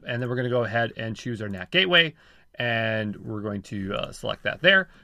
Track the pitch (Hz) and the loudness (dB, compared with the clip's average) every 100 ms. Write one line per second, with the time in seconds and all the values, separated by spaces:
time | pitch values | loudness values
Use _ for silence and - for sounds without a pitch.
0 | - 120 123 123 123 123 113 117 117 - | -4 -4 -2 -2 0 0 0 0 0 -2
1 | 113 104 127 113 104 98 90 180 190 175 | -8 -6 -6 -6 -6 -8 0 2 6 6
2 | 165 - _ - _ - 120 113 113 110 | 4 -2 _ -20 _ -4 0 0 0 0
3 | 107 101 - 107 104 101 95 104 98 101 | -2 -6 -8 -6 -4 -6 -6 -6 -4 -2
4 | - - 113 - 104 - 175 190 180 - | -4 -6 -6 -4 -4 2 4 4 2 -8